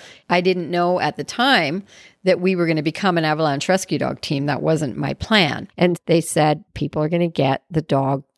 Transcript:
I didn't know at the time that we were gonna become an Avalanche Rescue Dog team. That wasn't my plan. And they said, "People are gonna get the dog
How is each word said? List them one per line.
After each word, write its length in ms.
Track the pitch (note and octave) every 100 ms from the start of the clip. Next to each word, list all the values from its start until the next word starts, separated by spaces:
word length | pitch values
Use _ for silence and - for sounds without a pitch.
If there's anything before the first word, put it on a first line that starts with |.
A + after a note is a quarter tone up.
| - - -
I 120 | F3+
didn't 280 | F3+ F3+ D#3+
know 300 | F3 F3 F3+
at 180 | C#3+ -
the 60 |
time 600 | - - C4 A3+ D3 F#3 - - - _
that 160 | F#3 F3+
we 160 | F#3 F3+
were 120 | E3
gonna 160 | D#3+
become 340 | D#3 - G3 E3+
an 80 | D#3
Avalanche 420 | D#3 D#3 C#3 -
Rescue 300 | F#3 - C#3+
Dog 240 | C3 B2
team. 240 | - C#3+ C#3+
That 160 | C#3
wasn't 360 | D#3 D#3 C#3+ D3
my 180 | C#3+ C#3
plan. 520 | - G#3+ D3 - - -
And 200 | F3+ E3+ -
they 160 | E3
said, 420 | D#3+ D#3 D3+ D3+ - -
"People 260 | D3 D#3+
are 80 | D#3
gonna 180 | E3+ E3+
get 360 | E3 C3+ C3+ -
the 100 | D#3+
dog 420 | D#3 C#3 C3+ C#3 -